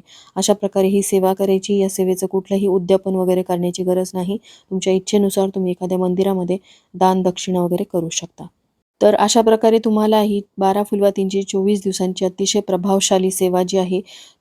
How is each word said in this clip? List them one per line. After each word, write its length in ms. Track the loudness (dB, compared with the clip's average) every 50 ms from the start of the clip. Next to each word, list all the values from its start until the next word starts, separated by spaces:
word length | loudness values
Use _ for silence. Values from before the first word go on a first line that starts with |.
| -14 _ -20 -20 -20 -12 -6
अशा 180 | -4 0 0 0
प्रकारे 340 | 0 0 -4 0 0 0
ही 140 | 2 2 0
सेवा 320 | 0 0 0 2 2 2 0
करायची. 460 | 0 0 0 0 -2 0 -2 0 0
या 100 | 0 0
सेवेचं 380 | 0 -2 0 0 0 -2 -4
कुठलंही 400 | -4 -4 -4 -4 -2 -4 -2 0
उद्यापन 480 | 0 0 0 2 2 0 2 2 -2 -2
वगैरे 260 | 0 0 0 0 0
करण्याची 420 | 0 -2 -2 -2 -2 -4 -4 -2 -2
गरज 280 | 0 0 0 -2 -4 -6
नाही. 240 | -6 -4 -4 -6
तुमच्या 560 | -8 _ -16 -20 -20 _ -6 -6 -4 0 0 0
इच्छेनुसार 560 | 0 0 0 0 2 2 2 2 0 -2 -2
तुम्ही 220 | -2 -4 -4 -4
एखाद्या 260 | -4 -4 -4 -4 -2
मंदिरामध्ये 600 | -2 0 0 0 0 0 0 0 -2 -2 -4 -4 -6 _ _ _ _ _ _ -2
दान 280 | 2 2 2 2 2
दक्षिणा 400 | 0 -2 -2 -4 -6 -2 -2 -2
वगैरे 220 | 0 0 -2 -4 -4
करू 260 | -4 -4 -4 -4 -4
शकता. 360 | -8 -8 -10 -10 _ -18 -18 -18 _ _ _ _ _ _ _ _ _ 2
तर 140 | 4 4 4
अशा 260 | 4 2 2 4 4
प्रकारे 380 | 4 4 4 4 4 4 2 4
तुम्हाला 420 | 2 2 0 2 2 2 2 2
ही 200 | 2 2 0 -2 -4 _ _
बारा 260 | 0 0 2 2 0 -2
फुलवातींची 600 | -2 -2 0 0 0 0 0 -4 -2 -2 -2 -4
चोवीस 400 | -2 -2 0 2 2 0 0 0
दिवसांची 420 | -4 -2 -2 -4 -4 -2 -2 -4
अतिशय 340 | -4 -2 -4 -4 0 0 -2
प्रभावशाली 720 | -2 0 -4 -2 0 2 2 2 2 2 2 2 2 0
सेवा 320 | 0 0 0 0 2 0 0
जी 140 | 0 0
आहे 240 | -2 0 0 -2 -4 -4 -8 -20 -20 -20 -20 _ _